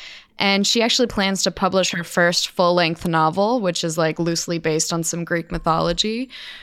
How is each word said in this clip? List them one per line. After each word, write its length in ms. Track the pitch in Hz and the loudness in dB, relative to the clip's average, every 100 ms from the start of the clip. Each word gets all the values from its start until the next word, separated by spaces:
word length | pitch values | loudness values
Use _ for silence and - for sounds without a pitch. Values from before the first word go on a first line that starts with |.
| - - - - | -18 -20 -16 -2
and 260 | 196 196 202 | 2 2 2
she 160 | 233 | 2
actually 260 | 226 - 233 | 2 2 0
plans 360 | - 190 190 | 0 0 0
to 80 | 190 | -2
publish 400 | - 185 190 180 | 0 0 2 0
her 120 | 180 | -4
first 440 | 160 - 175 175 - | -2 2 2 2 -2
full-length 560 | - 175 175 165 165 175 | 2 4 4 2 0 0
novel, 540 | 165 156 185 202 254 | 2 2 2 2 2
which 220 | 185 170 | 0 -2
is, 160 | 170 165 | -2 0
like, 180 | 160 156 | 0 0
loosely 400 | 170 165 - 170 | -2 -2 -2 -2
based 340 | 165 156 156 | 0 0 0
on 120 | 170 | -2
some 200 | 165 170 | -2 -4
Greek 280 | 165 170 165 | -2 -4 -4
mythology, 760 | 170 170 165 165 170 214 226 262 - - - | -4 0 2 0 0 -2 -4 -6 -12 -16 -18